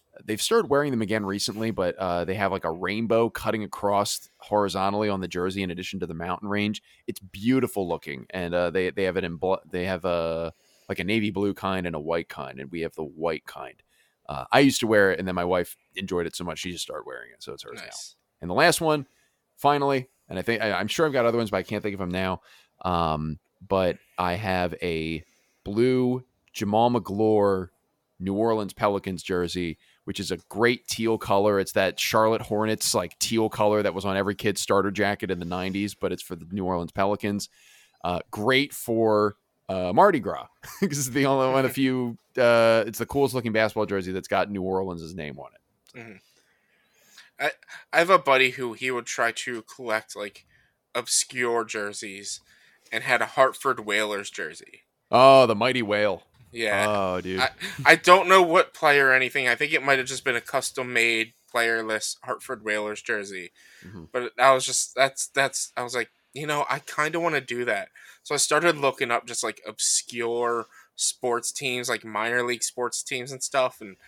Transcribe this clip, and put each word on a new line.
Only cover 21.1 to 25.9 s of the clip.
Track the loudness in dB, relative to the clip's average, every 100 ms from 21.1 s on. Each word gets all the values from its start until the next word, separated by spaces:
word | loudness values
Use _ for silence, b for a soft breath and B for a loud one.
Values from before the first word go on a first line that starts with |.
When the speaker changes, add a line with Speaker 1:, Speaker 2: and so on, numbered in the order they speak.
Speaker 1:
got | 2 2
other | 2
ones, | 0
but | -2
I |
can't | -2 -4
think | -4 -4
of |
'em | -4
now. | -2 -2 -4 b b b -8 -2
Um, | 0 2 0 -4 -8 _ _ -2
but | 2 2 0 _ -4
I | -2
have | -2 -2 -2 -2 -2
a | -4 -4 -4 -6 -10 _ _ _
blue | -6 0 2